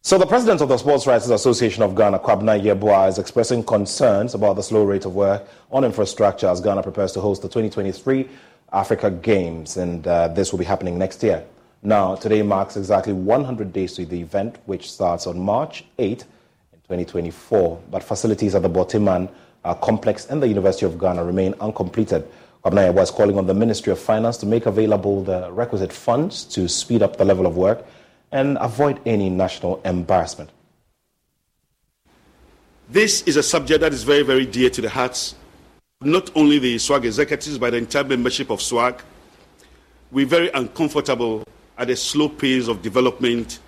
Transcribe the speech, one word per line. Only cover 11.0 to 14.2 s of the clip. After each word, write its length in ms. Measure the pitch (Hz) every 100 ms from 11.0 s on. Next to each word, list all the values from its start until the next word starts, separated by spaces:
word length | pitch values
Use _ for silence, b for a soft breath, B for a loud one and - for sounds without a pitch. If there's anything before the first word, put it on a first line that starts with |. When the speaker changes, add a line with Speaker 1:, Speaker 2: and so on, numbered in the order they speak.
| 92 -
Speaker 1:
year. 200 | 110 85 - b b b
Now, 320 | 101 107 95 95
today 260 | 107 107
marks 360 | 104 95 98 104
exactly 340 | 95 101 107
one 320 | 95 92 127
hundred 300 | 135 113 101
days 220 | 95 92 -
to 100 | 82
the 160 | 90